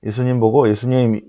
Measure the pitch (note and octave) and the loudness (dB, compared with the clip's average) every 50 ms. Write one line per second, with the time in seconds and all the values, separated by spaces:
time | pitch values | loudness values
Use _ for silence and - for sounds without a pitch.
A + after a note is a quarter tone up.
0 | - G#2+ G#2 B2+ B2 B2+ B2 A#2+ A2+ A2 A#2 C#3+ B2+ G#2+ G#2 G2+ A#2+ B2+ B2+ B2+ | -10 -8 -6 -4 -2 -2 0 0 0 2 2 2 2 2 0 0 -2 -2 0 0
1 | B2 A2+ A2 G#2 - | 2 0 0 -2 -4